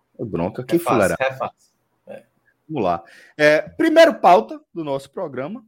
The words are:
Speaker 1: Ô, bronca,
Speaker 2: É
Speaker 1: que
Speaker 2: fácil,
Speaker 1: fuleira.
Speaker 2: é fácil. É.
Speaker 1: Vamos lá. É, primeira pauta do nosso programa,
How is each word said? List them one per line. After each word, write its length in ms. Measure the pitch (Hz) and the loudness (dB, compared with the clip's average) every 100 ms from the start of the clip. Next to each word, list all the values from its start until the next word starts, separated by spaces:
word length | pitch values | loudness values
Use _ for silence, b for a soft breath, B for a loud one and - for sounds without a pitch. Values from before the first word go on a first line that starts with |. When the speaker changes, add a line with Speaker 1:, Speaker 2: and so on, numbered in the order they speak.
| _ - | _ -14
Speaker 1:
Ô, 60 | |
bronca, 380 | 120 87 87 117 | -8 -6 -6 -6
Speaker 2:
É 40 | 127 | -4
Speaker 1:
que 140 | 170 | -4
Speaker 2:
fácil, 220 | 123 113 | 0 0
Speaker 1:
fuleira. 140 | 92 82 | 0 0
Speaker 2:
é 140 | 131 | -4
fácil. 400 | - 107 - _ _ _ _ - | -6 -10 -12 _ _ _ _ -20
É. 180 | - _ _ _ _ - | -20 _ _ _ _ -10
Speaker 1:
Vamos 140 | 156 | -4
lá. 200 | 92 85 - b b b | -2 -4 -8 b b b
É, 260 | 151 151 | 2 2
primeira 520 | - - 320 311 330 | 0 -4 2 6 4
pauta 480 | 214 196 185 220 302 _ | 4 4 4 2 -10 _
do 100 | 170 151 | -12 -6
nosso 260 | 135 - | -6 -8
programa, 540 | - 170 127 143 226 | -12 -10 -10 -10 -12